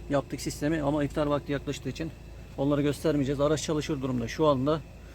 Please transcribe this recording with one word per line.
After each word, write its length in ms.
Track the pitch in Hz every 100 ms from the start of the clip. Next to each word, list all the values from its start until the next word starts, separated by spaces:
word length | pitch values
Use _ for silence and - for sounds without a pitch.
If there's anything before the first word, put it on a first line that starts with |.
| -
yaptık 300 | 143 - 135
sistemi 420 | 151 135 147 160
ama 220 | 143 151
iftar 220 | 143 160 147
vakti 260 | 143 143
yaklaştığı 360 | 139 143 135 131
için 220 | 127 160 - - - - -
onları 240 | 139 143
göstermeyeceğiz. 580 | 147 135 165 147 135 139
Araç 220 | 147 151
çalışır 400 | - 151 143 143
durumda 260 | 131 123 113
şu 180 | - 156
anda. 340 | 131 139 156 - - -